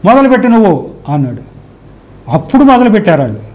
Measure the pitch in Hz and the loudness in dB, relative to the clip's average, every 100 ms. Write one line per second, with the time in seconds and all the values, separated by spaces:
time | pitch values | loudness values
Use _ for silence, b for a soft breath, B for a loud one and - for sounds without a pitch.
0 | 190 262 269 247 247 226 208 147 - - | 2 2 2 2 2 2 2 0 -6 -16
1 | - 147 131 113 - - - - - - | -8 -4 -4 -8 -16 -20 -20 -20 -20 -20
2 | _ - - 135 - 269 277 247 240 208 | _ -20 -6 -6 0 2 2 2 2 0
3 | 185 156 127 107 - | 0 0 -2 -8 -14